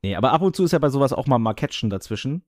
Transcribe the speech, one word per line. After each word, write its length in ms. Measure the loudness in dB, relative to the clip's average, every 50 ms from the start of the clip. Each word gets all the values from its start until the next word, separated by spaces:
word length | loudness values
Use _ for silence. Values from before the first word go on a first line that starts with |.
| -6
Nee, 100 | -4 -2
aber 160 | 0 2 2
ab 120 | 2 2
und 120 | 2 2 2
zu 80 | 2
ist 100 | 0 2
ja 60 | 2 2
bei 120 | 2 2
sowas 220 | 2 2 2 2
auch 140 | 2 0 0
mal, 120 | 2 2 2
mal 160 | 2 0 -2
Catchen 360 | -2 -4 -6 -4 -4 -4 -4
dazwischen. 540 | -4 -4 -6 -8 -8 -6 -6 -6 -6 -6 -8